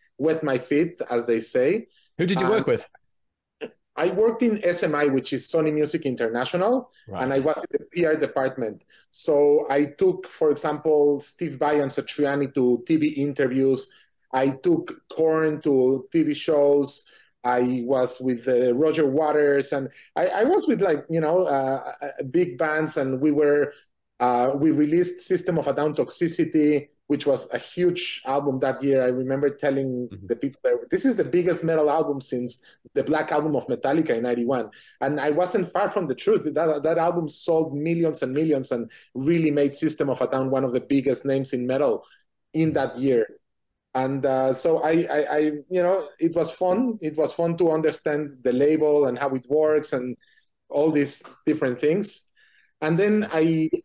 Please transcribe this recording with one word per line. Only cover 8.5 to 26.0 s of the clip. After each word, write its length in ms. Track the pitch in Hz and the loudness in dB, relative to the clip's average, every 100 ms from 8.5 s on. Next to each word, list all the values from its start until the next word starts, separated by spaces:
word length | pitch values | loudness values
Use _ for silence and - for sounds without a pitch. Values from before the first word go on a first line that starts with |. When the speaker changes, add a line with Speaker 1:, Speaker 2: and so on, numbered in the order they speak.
| 131 113 98 _ _ _ | -2 -8 -8 _ _ _
Speaker 1:
So 560 | - - 143 147 147 147 | -8 0 4 6 4 2
I 160 | 139 147 | 0 0
took, 420 | - 190 180 - | 2 0 2 -8
for 220 | - 156 | 0 0
example, 720 | 143 160 147 160 151 147 143 | 2 -2 -4 2 4 4 2
Steve 360 | - - 165 135 | -4 -10 -8 -2
Vai 220 | 151 151 | 0 2
and 120 | 139 | 0
Satriani 640 | 139 - - 143 139 135 139 | -4 -8 -2 0 0 -2 0
to 280 | 123 117 117 | 2 2 0
T 100 | 156 | 0
V 100 | 151 | 0
interviews. 840 | 139 143 131 123 131 135 131 - - _ _ _ | -2 -4 -2 0 2 2 0 -4 -18 _ _ _
I 160 | 131 139 | -2 0
took 580 | 139 180 165 - - _ | 0 0 0 -2 -14 _
Korn 520 | - 160 160 156 151 | 0 2 2 0 0
to 460 | 151 135 127 135 - | 0 2 2 0 -2
T 120 | 165 | 0
V 100 | 151 | 0
shows. 720 | 147 - 147 143 143 135 - - _ _ _ 123 | -2 0 4 4 4 2 -6 -18 _ _ _ -2
I 360 | 123 123 127 120 | 0 2 0 0
was 340 | 135 123 - | 0 0 -2
with, 280 | 131 120 131 | -4 -2 0
uh, 260 | 123 123 | 2 2
Roger 320 | 120 156 156 143 | 2 2 2 2
Waters, 680 | 139 151 147 147 139 135 | 2 2 2 4 2 0
and 180 | 143 131 - - - | -4 -6 -12 -10 -2
I, 100 | 180 | 0
I 180 | 196 247 | 2 2
was 220 | 381 - | 2 2
with, 140 | 196 | 2
like, 240 | 190 156 - | 2 0 -2
you 100 | 165 | -2
know, 240 | 156 180 170 | 2 2 2
uh, 480 | 139 135 135 127 - | 0 0 -4 -6 -12
uh, 220 | 143 143 139 | -12 -10 -2
big 260 | 165 180 - | 0 0 -2
bands, 400 | 160 151 156 - | -2 -2 -2 -2
and 240 | 135 131 | -4 0
we 80 | 151 | 0
were, 420 | 143 147 147 143 - _ _ _ _ | 2 4 2 0 -4 _ _ _ _
uh, 340 | 123 123 127 139 | 0 2 0 2
we 160 | 156 | 2
released 480 | 143 151 170 180 - | 2 2 2 0 -4
System 400 | - 180 180 165 | -2 -2 0 -2
of 80 | 143 | -2
a 60 | |
Down 200 | 139 151 | 0 0
Toxicity, 920 | 147 | 0